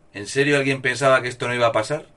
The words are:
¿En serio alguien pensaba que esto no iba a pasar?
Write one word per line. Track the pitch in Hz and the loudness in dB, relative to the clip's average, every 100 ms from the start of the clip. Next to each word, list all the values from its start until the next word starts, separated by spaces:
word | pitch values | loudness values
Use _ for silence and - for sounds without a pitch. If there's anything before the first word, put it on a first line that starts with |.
| _ | _
¿En | 98 104 | -14 -6
serio | 135 143 143 | 0 2 2
alguien | 135 135 | 0 -2
pensaba | 131 120 135 127 | -2 0 2 2
que | 123 | 0
esto | 120 123 | -6 -6
no | 123 | 0
iba | 117 | 2
a | |
pasar? | 110 107 151 - | 2 -2 -6 -10